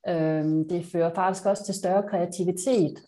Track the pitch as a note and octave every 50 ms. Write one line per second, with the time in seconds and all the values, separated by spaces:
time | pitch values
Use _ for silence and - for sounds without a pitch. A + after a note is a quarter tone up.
0 | - - F3 E3 D#3+ D#3 D#3 D#3 D3+ D#3 D#3 D#3+ D#3 - F#3 F3 F3 - - E3+
1 | E3 E3+ E3 G3 F#3 F#3 F#3+ F#3 - G3+ G3+ G3+ - - F#3 - - F3+ D3 F3+
2 | G3+ - G#3 F3 F3 F3 - - F3+ F3 F3+ - - C4+ B3+ A3 E3 - - -
3 | -